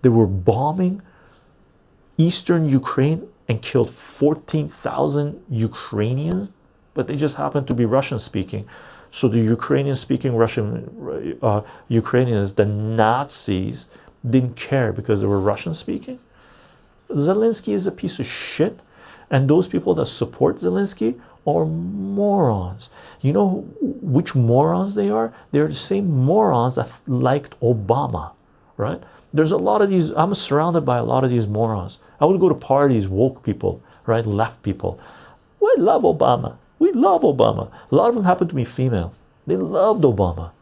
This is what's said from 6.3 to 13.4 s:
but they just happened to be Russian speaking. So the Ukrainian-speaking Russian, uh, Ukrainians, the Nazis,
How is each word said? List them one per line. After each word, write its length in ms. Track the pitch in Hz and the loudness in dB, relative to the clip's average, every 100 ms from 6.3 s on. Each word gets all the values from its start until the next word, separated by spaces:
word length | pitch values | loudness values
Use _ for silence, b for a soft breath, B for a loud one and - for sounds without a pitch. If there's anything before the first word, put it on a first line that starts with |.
| 180 196 _ _ _ _ | -6 -8 _ _ _ _
but 140 | - 123 | -8 -6
they 80 | 147 | -2
just 220 | 147 - | -2 -2
happened 300 | 147 147 135 | -4 -4 -4
to 60 | |
be 120 | 120 117 | -2 0
Russian 340 | 127 135 117 | 0 0 -6
speaking. 480 | - 107 95 104 104 B B B B | -6 -8 -6 -8 -12 B B B B
So 140 | - - | -2 0
the 160 | 117 110 117 | 2 2 0
Ukrainian-speaking 760 | - 139 139 131 - 131 139 117 | 0 -2 0 -4 -4 -4 -2 0
Russian, 1000 | 113 - 104 113 120 - - - - - | 0 0 -4 -6 -10 -14 -10 -8 -8 -2
uh, 180 | 123 104 104 B B | 0 0 -2 B B
Ukrainians, 680 | 113 113 123 127 110 98 | -2 2 0 2 0 -2
the 120 | 101 104 | 2 2
Nazis, 1200 | 104 110 113 110 123 143 - | 2 -4 2 4 2 -2 -8